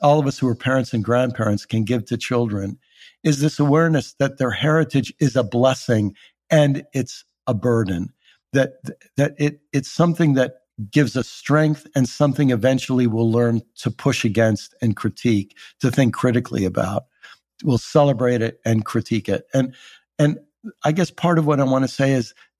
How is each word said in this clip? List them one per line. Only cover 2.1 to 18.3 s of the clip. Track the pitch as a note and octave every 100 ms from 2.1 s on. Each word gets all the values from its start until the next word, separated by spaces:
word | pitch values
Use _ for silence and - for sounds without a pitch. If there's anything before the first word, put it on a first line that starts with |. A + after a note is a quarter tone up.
| A#2+
children | - B2 A#2 G2+ G2 - _ _ - _
is | D#3+ C#3
this | D3+ -
awareness | C#3+ D#3 E3 D3 -
that | - C#3 C#3
their | B2+
heritage | G2 D3+ D#3+ D3+ C3+ A#2+ -
is | C#3+ C3+
a |
blessing | G#2+ A#2+ C3 B2+ - A2 G2+ - - _ -
and | D#3 C#3+ C#3 -
it's | C3+ A#2+ - _ _ -
a |
burden, | G#2+ B2 A#2 F#2+ F2 - _ _ _ -
that, | C3+ C3 - - - _ -
that | C#3+ C#3+
it, | D3 D3 _
it's | C#3 -
something | - F3 D#3+ D#3+
that | C3 B2 - _ - G#2
gives | D3+ A#2+ C3
us | -
strength | - - D3+ D#3 D3 -
and | C#3 A#2+
something | - D3 C#3 C#3
eventually | A#2 C3 C3 - B2+ A#2+
we'll | A2+ A2+
learn | A#2 A#2 A2+ - -
to | A2+
push | - C#3+ B2+
against | A2+ G#2 A2 G#2 - -
and | A#2 G2+
critique, | G#2+ - A#2+ G#2 G2+ - - -
to | C3
think | C3 B2
critically | - B2+ A#2+ - B1+
about. | F#2+ - - - - _ - - _ _
We'll | C#3 A#2+
celebrate | - D3+ C#3+ A#2 B2